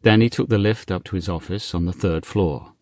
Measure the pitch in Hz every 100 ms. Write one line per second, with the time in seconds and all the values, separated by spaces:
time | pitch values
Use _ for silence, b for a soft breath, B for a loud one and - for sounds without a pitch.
0 | 113 110 117 - - 107 104 110 - 92
1 | - 92 85 85 - 98 - 87 87 90
2 | 98 80 - 104 87 65 - _